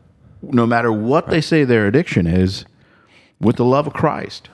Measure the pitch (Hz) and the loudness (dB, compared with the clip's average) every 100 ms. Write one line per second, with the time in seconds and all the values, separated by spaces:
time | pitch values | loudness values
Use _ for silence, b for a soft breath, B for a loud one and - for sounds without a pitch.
0 | _ _ _ - - 127 117 120 117 110 | _ _ _ -20 -4 0 2 2 0 -2
1 | 110 151 196 180 143 160 135 117 101 127 | 0 -2 0 -4 0 0 2 2 2 0
2 | - - 85 90 92 98 - b b b | 0 -2 0 2 0 -2 -14 b b b
3 | b b b b 104 120 123 135 147 - | b b b b -2 2 2 2 -2 -2
4 | 156 - 101 - - | -2 -2 -10 -16 -20